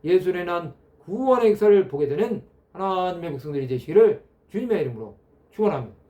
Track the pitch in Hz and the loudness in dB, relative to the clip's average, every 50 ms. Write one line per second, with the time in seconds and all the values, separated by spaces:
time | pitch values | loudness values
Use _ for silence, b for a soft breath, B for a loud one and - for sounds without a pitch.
0 | - 156 180 185 185 185 180 175 175 175 175 170 165 143 - _ _ _ _ _ | 0 2 2 2 2 0 -4 -4 -4 -4 -4 -4 -6 -8 -16 _ _ _ _ _
1 | _ - 190 240 262 262 254 220 226 220 208 208 208 214 202 196 185 190 143 143 | _ -10 -6 -2 2 2 2 4 4 2 2 4 4 6 6 6 4 0 -2 -4
2 | 147 139 143 165 220 240 220 - - _ _ _ _ _ _ 180 190 196 190 185 | -2 -2 0 -2 -2 -2 -4 -8 -10 _ _ _ _ _ _ -6 -4 -2 -2 -2
3 | 180 180 175 170 170 165 143 131 123 151 143 143 131 127 131 123 - 147 160 208 | -2 -4 -4 -6 -8 -10 -10 -10 -10 -8 -6 -6 -4 -4 -6 -6 -6 2 4 6
4 | 226 208 - - _ _ _ _ _ _ - 208 254 240 220 170 147 127 117 107 | 6 6 4 -2 _ _ _ _ _ _ -8 -8 -2 -2 -2 -2 -2 -4 -6 -10
5 | 110 107 101 _ _ _ _ _ _ _ _ - 214 208 170 131 123 104 - _ | -14 -16 -18 _ _ _ _ _ _ _ _ 0 0 0 0 -2 -8 -12 -16 _
6 | _ | _